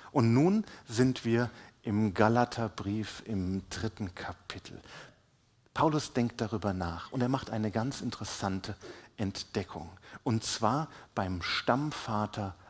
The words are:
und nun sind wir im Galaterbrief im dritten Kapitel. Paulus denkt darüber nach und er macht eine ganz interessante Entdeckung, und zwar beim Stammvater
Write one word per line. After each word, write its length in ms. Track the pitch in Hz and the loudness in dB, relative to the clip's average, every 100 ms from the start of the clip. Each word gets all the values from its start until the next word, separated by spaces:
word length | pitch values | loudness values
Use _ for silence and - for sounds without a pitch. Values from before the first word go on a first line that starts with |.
| - | -2
und 220 | 143 117 | 4 6
nun 320 | 120 170 214 - - - | 6 6 4 0 -8 -2
sind 380 | 113 131 123 117 | 4 4 2 2
wir 240 | 117 120 - - - | 2 2 -4 -20 -10
im 300 | 120 104 110 | -2 2 2
Galaterbrief 1080 | 92 107 117 120 - 110 - 98 107 104 - - | 6 6 6 2 0 -4 -4 -4 -2 -4 -8 -6
im 420 | 101 90 95 - | -2 -2 -2 -4
dritten 460 | - - - 95 - | -6 -6 -4 -8 -8
Kapitel. 680 | - 87 - - - - - - - - _ _ _ _ _ - | -10 -10 -12 -14 -14 -16 -16 -18 -20 -20 _ _ _ _ _ 0
Paulus 380 | 156 151 - | 2 2 0
denkt 280 | 127 120 - | 0 0 -2
darüber 320 | 110 107 101 | -4 -2 0
nach 380 | 92 85 85 - | -2 -2 -6 -6
und 100 | 123 | -2
er 80 | 123 | 0
macht 220 | 135 - | 0 -2
eine 180 | 110 107 | -2 0
ganz 320 | 113 123 - | 0 -2 -2
interessante 760 | 123 - 107 - 98 95 - 101 - - - - | -6 -6 -6 -2 -2 -2 -6 -10 -14 -18 -14 -4
Entdeckung, 720 | 98 - - 107 90 80 87 90 - - | -4 -4 -6 -4 -4 -8 -12 -14 -20 -6
und 200 | 139 110 | 0 0
zwar 440 | - - 110 139 156 - - | 0 0 2 2 -2 -10 -8
beim 280 | - 92 92 | -2 -2 -2
Stammvater 1120 | - - - 123 151 - - 107 104 - 98 - | -2 0 2 2 0 -4 -2 -2 -2 -2 -6 -8